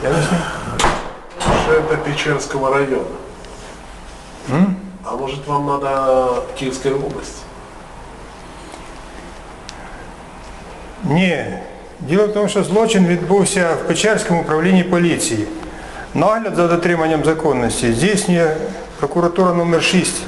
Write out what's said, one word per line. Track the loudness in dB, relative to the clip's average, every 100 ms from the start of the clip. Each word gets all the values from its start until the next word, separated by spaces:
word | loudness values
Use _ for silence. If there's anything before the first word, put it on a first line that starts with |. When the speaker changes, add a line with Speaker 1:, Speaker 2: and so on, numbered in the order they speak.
Speaker 1:
Я | 2
не | 2
знаю. | 2 0 -2 -6 -8 0 2 2 -6 -12 -16 -4
Speaker 2:
Що | 0 2 4 4 4
це | 0
Печерського | 0 -2 0 -2 -2 -2 2
району. | 2 2 0 -2 -8 -14 -16 -16 -16 -16 -16 -16 -16 -16 -18 -18 -14 -2
Speaker 1:
М? | 2 4 2 -8 -12
Speaker 2:
А | -8 -6
може, | -4 -6 -2
вам | -2 0
надо | 0 0 0 4 4 4 0 -4 -6
Київської | -6 -2 0
області? | 0 -2 -6 -10 -14 -16 -18 -18 -18 -18 -18 -18 -18 -18 -18 -18 -18 -16 -16 -16 -16 -16 -16 -16 -16 -18 -16 -16 -14 -14 -14 -16 -16 -18 -18 -18 -16 -16 -16 -16 -8
Speaker 1:
Ні. | 0 2 4 0 -4 -8 -12 -16 -18 -12
Діло | 0 2 4
в |
тому, | 2 0
що | 0
злочин | 2 2 4 6 4
відбувся | 4 4 4 4 4 2
в | 2 0
Печерському | 2 4 2 2 0
управлінні | 2 2 6 6
поліції. | 6 4 4 2 0 0 -2 -6 -10 -12 -12 -12 -6
Нагляд | 2 4 4 0 2
за | 4
дотриманням | 4 2 2 2 4 2
законності | 2 2 2 2 0 2
здійснює | 4 4 2 4 4 4 2 -4 -8 -12 -4
прокуратура | -2 2 2 4 4
номер | 4 4 4
шість | 4 4 2 -2